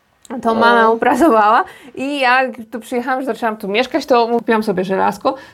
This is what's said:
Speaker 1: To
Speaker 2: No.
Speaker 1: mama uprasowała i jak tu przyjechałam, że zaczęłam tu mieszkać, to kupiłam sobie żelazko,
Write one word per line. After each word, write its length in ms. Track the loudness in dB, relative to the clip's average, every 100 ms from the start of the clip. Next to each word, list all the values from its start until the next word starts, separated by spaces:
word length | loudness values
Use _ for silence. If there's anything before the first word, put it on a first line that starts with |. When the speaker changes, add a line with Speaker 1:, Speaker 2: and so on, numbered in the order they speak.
| _ _ -14 -6
Speaker 1:
To 120 | -2
Speaker 2:
No. 60 | 2
Speaker 1:
mama 300 | 4 4 4
uprasowała 760 | 2 0 2 4 4 4 2 0 -8 -18
i 260 | -10 -6 -2
jak 260 | 2 2 0 -6 -12
tu 80 | -12
przyjechałam, 400 | -6 -4 -2 -4
że 60 | -4
zaczęłam 300 | -4 -4 -4
tu 120 | -4
mieszkać, 380 | -2 -2 -4 0
to 220 | 2 2
kupiłam 340 | 0 0 0
sobie 220 | 0 -2
żelazko, 500 | -2 0 0 0 -4 -4 -10